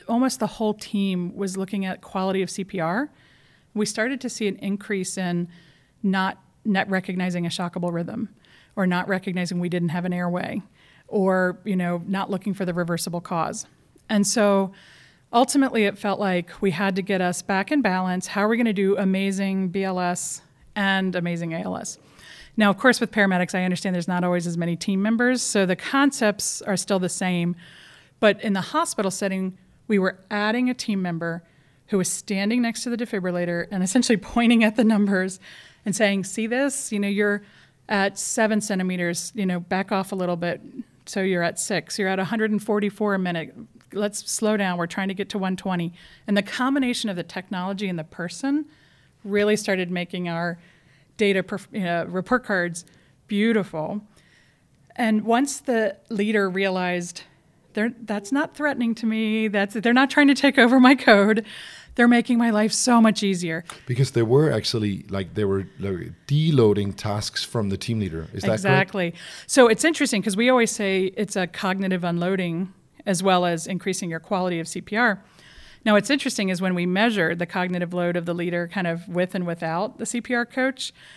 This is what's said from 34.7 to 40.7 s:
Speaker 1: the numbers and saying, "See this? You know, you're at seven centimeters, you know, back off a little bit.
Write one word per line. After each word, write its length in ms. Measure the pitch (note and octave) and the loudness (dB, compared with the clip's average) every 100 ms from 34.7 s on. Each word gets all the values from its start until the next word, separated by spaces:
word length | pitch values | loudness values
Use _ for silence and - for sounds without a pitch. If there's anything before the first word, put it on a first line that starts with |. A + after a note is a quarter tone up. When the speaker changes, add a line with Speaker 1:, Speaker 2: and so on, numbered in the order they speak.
| G#3+ | 4
Speaker 1:
the 80 | |
numbers 540 | A3 G#3+ G3+ G3 F#3 F#3 - - - _ | 4 4 4 2 0 -6 -16 -20 -20 _
and 100 | G#3+ | -6
saying, 300 | G3 G#3 G3 | 2 2 2
"See 220 | F#3 - A3 | -2 -4 -2
this? 460 | B3 C#4 C#4 - | 0 0 -2 -4
You 60 | G#3 | -2
know, 100 | G3+ | -2
you're 340 | G3+ G#3 G3+ G#3 - _ _ - | 0 0 0 -6 -20 _ _ -4
at 300 | G#3 G3 G3 | 0 0 -2
seven 420 | - - A3 G#3+ | -6 0 2 2
centimeters, 720 | G#3+ F#3+ F#3 F3+ F3 E3 - | 0 -2 -2 -2 -2 -4 -6
you 120 | A3 F#3 | -4 -2
know, 140 | F3+ | -2
back 320 | F3 F#3+ G3 | -2 -2 0
off 200 | G3 F#3+ | -2 -2
a 20 | |
little 220 | G3 F3+ F3 | -4 -2 -2
bit. 240 | F3 D3+ - | -2 -4 -8